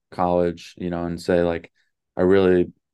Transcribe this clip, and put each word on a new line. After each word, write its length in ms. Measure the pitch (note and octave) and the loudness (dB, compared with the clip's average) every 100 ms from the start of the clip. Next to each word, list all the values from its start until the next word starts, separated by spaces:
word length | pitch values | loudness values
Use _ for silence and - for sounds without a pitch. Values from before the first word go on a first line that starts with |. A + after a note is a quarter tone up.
| _ | _
college, 600 | - F2+ F2 F2 E2+ - - | -4 0 0 0 -4 -14 -12
you 120 | F2+ | -8
know, 160 | F2 E2+ | -6 -8
and 160 | E2+ | -8
say, 200 | - F2 | -2 0
like, 280 | F2 E2+ - _ _ _ _ - | 0 -2 -8 _ _ _ _ -2
I 60 | |
really 500 | F#2 G2 F#2 F#2 F2+ - _ | 2 4 4 2 0 -6 _